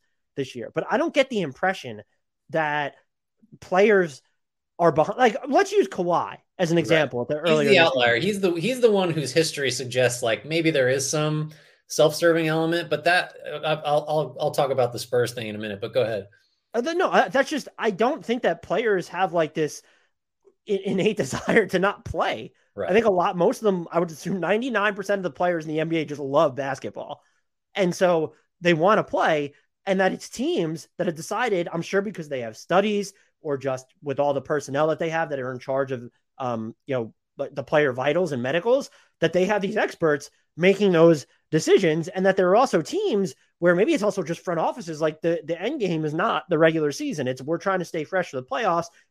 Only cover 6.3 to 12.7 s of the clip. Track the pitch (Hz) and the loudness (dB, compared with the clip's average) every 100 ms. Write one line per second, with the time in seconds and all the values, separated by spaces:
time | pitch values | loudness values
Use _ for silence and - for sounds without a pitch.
6.3 | - _ - 175 170 165 165 139 123 120 | -10 _ -4 2 2 4 2 2 -2 -4
7.3 | 151 165 156 143 185 165 131 120 117 185 | -2 2 4 6 6 6 4 2 2 0
8.3 | 196 185 170 190 254 233 202 180 156 127 | 0 0 0 -2 2 4 4 0 -2 0
9.3 | 165 156 - 135 123 127 123 120 - 117 | 0 0 -2 -4 -4 -4 0 0 0 -2
10.3 | 110 143 165 160 147 127 135 - 151 151 | -2 -2 0 0 2 2 0 -2 -2 -2
11.3 | 151 156 - _ _ _ - 156 156 170 | -2 -6 -12 _ _ _ 2 2 4 2
12.3 | 165 160 160 160 | 2 2 0 0